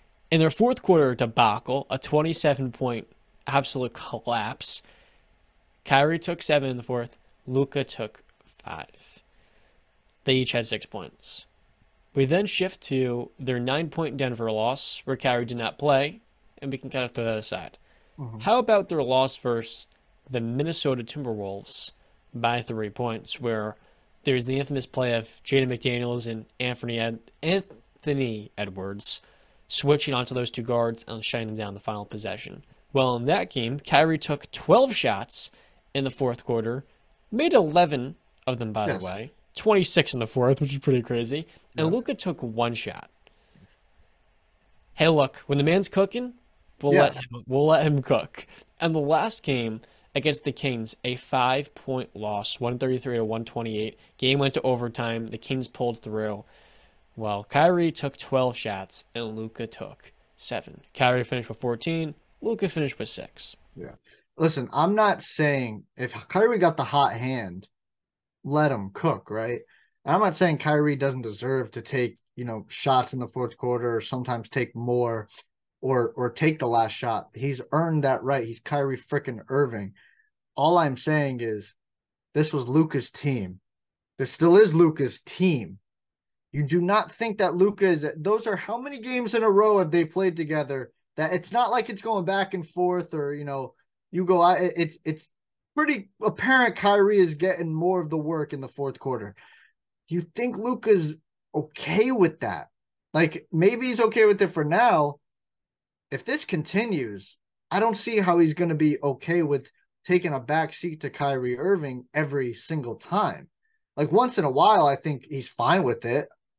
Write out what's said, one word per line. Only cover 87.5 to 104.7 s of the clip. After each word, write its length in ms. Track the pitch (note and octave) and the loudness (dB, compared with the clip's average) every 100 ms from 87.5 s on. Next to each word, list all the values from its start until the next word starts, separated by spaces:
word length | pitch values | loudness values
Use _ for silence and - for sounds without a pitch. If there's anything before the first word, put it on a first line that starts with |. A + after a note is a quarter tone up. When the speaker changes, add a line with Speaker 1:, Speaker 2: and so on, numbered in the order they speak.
| F3 | 4
Speaker 2:
Luka 300 | G3+ G3+ F#3+ | 2 4 2
is, 180 | D#3 D3 D#3 | 2 0 -4
those 300 | E3+ A3 A3 | 0 0 0
are 100 | F#3 | -4
how 220 | - A#3+ | -4 -6
many 220 | C#4 C#4 | -8 -10
games 340 | A#3+ B3+ A3+ | -6 -4 0
in 80 | A#3 | 2
a 80 | A3 | 4
row 280 | G3 G#3+ G3+ | 6 6 4
have 120 | D#3+ | 4
they 140 | E3+ | 2
played 320 | D#3+ F#3 F#3+ E3 | 2 0 0 0
together 560 | D3+ D#3 C#3 C3+ B2 _ _ - | -2 -2 -2 -6 -8 _ _ -4
that 160 | D#3+ | -2
it's 180 | F3+ F3+ | -2 -2
not 180 | A3+ A#3+ | 0 2
like 180 | A#3+ A#3 | 0 -2
it's 100 | G3 | -6
going 220 | A3 G#3 | -4 -2
back 300 | E3+ G3 G3 | 0 0 -2
and 120 | F#3 D#3+ | -6 -6
forth 460 | F3+ F3+ F3+ E3+ | -2 0 0 -4
or, 220 | D#3 C#3+ | -6 -4
you 100 | D3 | -6
know, 300 | D3 C#3 B2+ _ _ _ _ | -6 -8 -8 _ _ _ _
you 140 | F3 | -2
go, 160 | F3+ F#3 | 2 6
I, 140 | F3 | 6
it-, 180 | F3+ F3+ F3 | 6 2 0
it's, 220 | D#3+ - | -4 -4
it's 240 | D#3+ D#3 - _ _ _ _ D4 | -8 -8 -10 _ _ _ _ -2
pretty 320 | D4+ A#3+ - - | 0 -2 -6 -6
apparent 540 | G#3+ - C4 C4 A#3 - | -4 -2 2 4 4 2
Kyrie 420 | G3+ G3+ G3+ G3+ | 4 6 6 6
is 160 | F3 | 4
getting 400 | D3 F#3 E3+ E3 | 2 0 0 -2
more 260 | D#3 F3 F3+ | 0 0 0
of 80 | D#3 | -2
the 80 | D#3+ | -4
work 360 | D3+ E3 C#3+ | -2 -4 -4
in 80 | C#3 | -8
the 60 | B2 | -10
fourth 300 | - C#3 B2+ | -6 -6 -6
quarter. 360 | C3+ A#2+ G2+ - - - _ _ _ _ - | -6 -6 -8 -14 -20 -20 _ _ _ _ -8
Do 60 | |
you 80 | E3+ E3 | -6 -6
think 220 | - B3 G3 | -6 -6 -4
Luka's 600 | A#3 B3 A3 G3 D3+ - _ _ _ | -4 0 4 4 2 -6 _ _ _
okay 560 | D3+ D3+ - D3+ F3+ B3 | -6 -6 -8 0 2 4
with 280 | B3 E3 - | 4 2 2
that? 280 | A2+ D#2+ - _ _ _ _ | -6 -6 -10 _ _ _ _
Like, 340 | D3+ D#3+ D#3+ - | 0 2 0 -4
maybe 360 | D#3+ F#3+ A#3 B3+ | 2 4 2 0
he's 120 | A#3 | 2
okay 240 | A3 A#3 | 2 6
with 160 | G#3+ G3+ | 6 6
it 60 | F#3 | 2
for 160 | E3+ | 0
now. 520 | D3 | 0